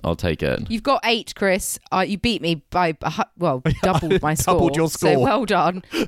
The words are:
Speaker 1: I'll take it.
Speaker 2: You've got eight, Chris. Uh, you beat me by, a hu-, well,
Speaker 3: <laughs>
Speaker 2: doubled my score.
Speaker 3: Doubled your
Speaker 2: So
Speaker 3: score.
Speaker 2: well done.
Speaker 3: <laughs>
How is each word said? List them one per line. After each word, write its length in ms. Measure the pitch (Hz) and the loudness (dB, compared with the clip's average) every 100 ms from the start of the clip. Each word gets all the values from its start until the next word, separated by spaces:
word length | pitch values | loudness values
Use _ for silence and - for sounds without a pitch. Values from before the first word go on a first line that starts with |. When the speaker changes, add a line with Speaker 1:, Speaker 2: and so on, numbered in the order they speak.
Speaker 1:
I'll 140 | - 85 | -4 -2
take 260 | 87 78 | 0 0
it. 260 | 78 - - | 0 -2 -2
Speaker 2:
You've 140 | 226 | -4
got 160 | 254 269 226 | -2 0 0
eight, 280 | 233 - - | -2 -2 -4
Chris. 440 | 196 185 - - - | 0 0 -2 -10 -4
Uh, 100 | - 190 | -2 0
you 120 | 190 | 0
beat 240 | 240 226 | -2 0
me 140 | 165 160 - | -2 -4 -2
by, 280 | 180 175 156 | 0 0 -2
a 80 | 151 | -6
hu-, 140 | 156 - - | -4 -6 -2
well, 260 | 175 127 160 | -2 0 0
Speaker 3:
<laughs> 100 | 135 | 0
Speaker 2:
doubled 380 | 185 180 165 190 | 2 0 2 0
my 120 | 151 | 2
score. 220 | 156 - 175 | 0 2 2
Speaker 3:
Doubled 200 | - 147 | 2 2
your 140 | 160 | 0
Speaker 2:
So 220 | - 185 | 2 2
Speaker 3:
score. 100 | 135 | 4
Speaker 2:
well 220 | 123 - 220 | 4 2 2
done. 380 | 185 156 185 - | 2 2 -2 -6
Speaker 3:
<laughs> 60 | 339 | -4